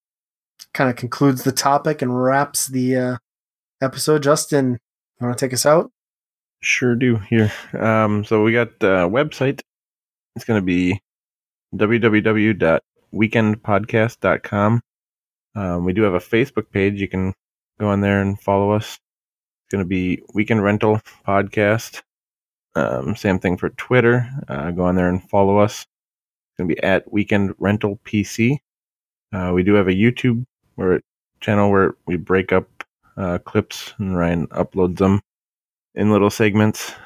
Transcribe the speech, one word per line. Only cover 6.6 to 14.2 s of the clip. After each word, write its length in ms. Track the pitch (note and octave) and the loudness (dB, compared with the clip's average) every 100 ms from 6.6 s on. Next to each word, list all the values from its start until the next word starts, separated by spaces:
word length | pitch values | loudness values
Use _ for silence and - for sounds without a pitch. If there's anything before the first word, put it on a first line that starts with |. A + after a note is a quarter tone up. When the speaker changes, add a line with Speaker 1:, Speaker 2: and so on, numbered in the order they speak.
Speaker 2:
Sure 320 | - - B2 A#2+ | -4 0 0 2
do. 200 | B2+ A2+ | 2 0
Here. 360 | G2 A2+ G#2+ - - - | -2 -4 -4 -8 -14 -6
Um, 460 | A2 A2 G#2+ G#2 | 0 0 0 -2
so 180 | G#2 A2 | -2 0
we 100 | A2 | 2
got 160 | A#2 A#2 - | 0 -2 -2
a 260 | G#2 F#2+ F2 | 0 2 0
website. 520 | A#2 D3+ - C3 C#3 - _ _ _ _ _ _ | 0 -4 -2 -4 -4 -12 _ _ _ _ _ _
It's 100 | - | -16
gonna 180 | - G#2+ | -2 -2
be 380 | F#2 F2+ F2+ G2 _ _ _ _ _ _ _ G2 | 0 0 0 -2 _ _ _ _ _ _ _ -2
w 220 | G#2+ A#2 | 0 2
w 220 | A2 G#2+ | 2 2
w 300 | G#2 G#2+ G#2 | 2 2 2
dot 280 | F#2+ E2 D#2+ _ _ _ | 2 2 0 _ _ _
weekend 500 | F#2 A2 A#2 G#2+ A2 | -2 0 2 0 -2
podcast 580 | - G2+ G#2 A2+ A2 - | 0 -2 0 0 0 0